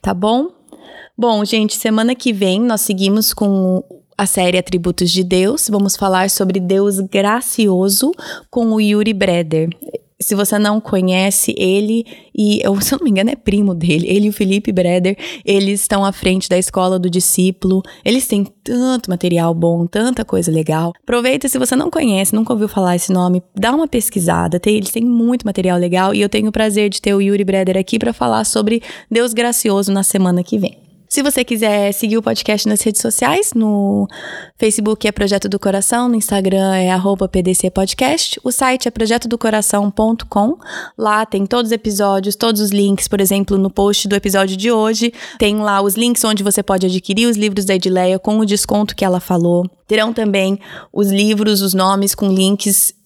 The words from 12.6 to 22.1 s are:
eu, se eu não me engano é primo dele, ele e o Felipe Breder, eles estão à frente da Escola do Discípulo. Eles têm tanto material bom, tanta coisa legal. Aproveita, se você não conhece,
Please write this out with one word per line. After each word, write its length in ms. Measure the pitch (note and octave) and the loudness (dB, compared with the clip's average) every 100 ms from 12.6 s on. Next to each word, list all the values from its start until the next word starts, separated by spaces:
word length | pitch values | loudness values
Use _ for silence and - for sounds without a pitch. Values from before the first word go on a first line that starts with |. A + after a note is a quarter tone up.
| - | 0
eu, 160 | G3+ | 0
se 100 | - | -2
eu 60 | C#4 | 0
não 60 | |
me 80 | D#4 | 0
engano 180 | F#3+ A3 | 2 0
é 60 | C#4+ | 0
primo 400 | - G3+ G3+ E3+ | -2 2 0 0
dele, 320 | F3 D#3 - | 0 0 2
ele 160 | G3 G#3 | 2 0
e 40 | |
o 40 | |
Felipe 380 | G3+ G3 G3 G#3 | 0 0 0 0
Breder, 440 | F#3 F3+ F3+ F#3 G3 E4 C4+ - | 0 2 2 0 -4 -10 -8 0
eles 360 | G3 G3 G3+ | 2 2 -2
estão 220 | - G3+ | 0 0
à 80 | G3 | 0
frente 380 | G3 F#3+ F#3 - | 0 0 0 0
da 80 | F3+ | -2
Escola 400 | F3+ G3 F#3 F#3 | 0 -2 0 0
do 100 | F3+ | 0
Discípulo. 760 | F3+ - - F#3 F#3 F#3 F#3+ - - | 0 0 2 0 0 0 0 -2 -6
Eles 220 | - B3 - | -2 -2 0
têm 180 | G#3 G3 _ | -2 -2 _
tanto 480 | - A#3+ B3+ B3+ - | -6 -2 0 -2 -4
material 420 | F3 F3+ E3+ E3 | -2 0 0 0
bom, 320 | E3 E3+ E3+ E3+ | 0 0 0 -2
tanta 400 | G#3 A#3+ B3 A3 | 0 0 -2 -2
coisa 260 | F#3+ E3+ | -2 0
legal. 400 | D#3+ D#3 D#3+ E3+ - | -2 0 -2 -4 -6
Aproveita, 440 | - A#3+ B3 C4+ C4+ | -2 0 0 0 -2
se 120 | B3+ | -2
você 160 | B3 C4 | 0 0
não 160 | E4 | 0
conhece, 420 | D#4+ C4 | 0 0